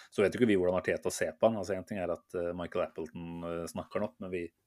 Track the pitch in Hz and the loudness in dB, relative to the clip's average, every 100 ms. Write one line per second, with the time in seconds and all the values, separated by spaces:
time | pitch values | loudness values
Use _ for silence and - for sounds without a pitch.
0 | - - 95 - 120 98 90 90 - 85 | -6 2 2 4 4 6 4 2 0 0
1 | 92 - 82 - 113 113 92 95 90 104 | -2 -2 -2 4 4 4 -2 -4 -4 -4
2 | 87 82 - 90 87 87 85 90 78 - | -2 -4 -6 -4 -4 -4 -4 -2 -2 -4
3 | 80 87 85 85 85 85 82 95 - 101 | -8 -8 -10 -8 -6 -4 -4 -8 -6 -4
4 | 104 - 92 90 85 - | -4 -6 -6 -6 -6 -12